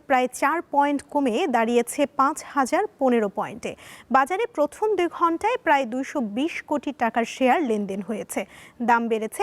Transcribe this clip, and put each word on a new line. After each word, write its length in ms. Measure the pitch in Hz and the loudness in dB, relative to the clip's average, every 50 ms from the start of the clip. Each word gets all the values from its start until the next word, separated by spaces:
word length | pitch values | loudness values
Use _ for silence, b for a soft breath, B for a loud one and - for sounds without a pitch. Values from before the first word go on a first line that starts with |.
| _ | _
প্রায় 220 | - 269 254 254 254 | 0 2 2 2 0
চার 300 | - - 311 277 311 339 330 _ | -2 0 0 0 0 -2 -4 _
পয়েন্ট 320 | - 277 285 294 294 269 | 0 2 2 2 0 -2
কমে 440 | - - - 294 285 254 208 269 381 | -4 -4 -2 0 0 0 0 0 0
দাঁড়িয়েছে 600 | 330 240 233 226 220 240 240 233 - - - 285 | 2 2 2 2 2 2 2 2 0 0 -2 -2
পাঁচ 360 | 269 _ - 269 277 311 - - | 0 _ 2 2 2 0 -4 -8
হাজার 380 | - - 277 262 220 302 339 427 415 _ - | -4 0 0 0 2 2 0 0 -2 _ 0
পনেরো 300 | 269 254 247 233 208 196 | 2 2 2 2 0 0
পয়েন্টে। 480 | - - 185 - - 226 - 190 - B B B B B B B | -2 -4 -8 -8 -8 -10 -10 -10 -10 B B B B B B B
বাজারে 360 | 233 262 277 262 370 381 480 | 2 2 4 2 0 -2 -2
প্রথম 500 | - - 320 294 302 - - 427 440 427 | -2 0 0 0 0 -2 -2 -2 0 2
দুই 100 | 349 349 | 2 0
ঘন্টায় 500 | 320 - - 339 330 330 330 - 427 508 | 0 0 0 0 2 2 0 0 -2 -2
প্রায় 300 | - - 330 294 277 269 | 0 2 2 2 2 2
দুইশো 340 | 220 240 254 269 - - 302 | -2 -4 -6 -6 -6 -4 -4
বিশ 420 | 233 202 202 240 285 339 - - | -4 -4 -4 -4 -4 -4 -6 -8
কোটি 300 | - - 302 285 - 302 | -6 -4 -4 -4 -4 -6
টাকার 320 | 254 - 247 226 - 240 233 | -4 -2 -2 -2 0 -2 -2
শেয়ার 380 | - - - 262 247 262 359 | -2 -2 0 2 2 2 2
লেনদেন 400 | 311 233 220 208 208 185 190 202 | 2 0 -2 -2 -4 -4 -6 -8
হয়েছে। 440 | 190 - 220 196 - - - 247 190 - B B B B B B | -6 -8 -8 -8 -8 -8 -8 -8 -8 -8 B B B B B B
দাম 260 | 240 220 233 233 233 226 | 0 2 2 2 2 0
বেড়েছে 340 | 226 220 214 220 - - | -2 -2 -4 -4 -4 -2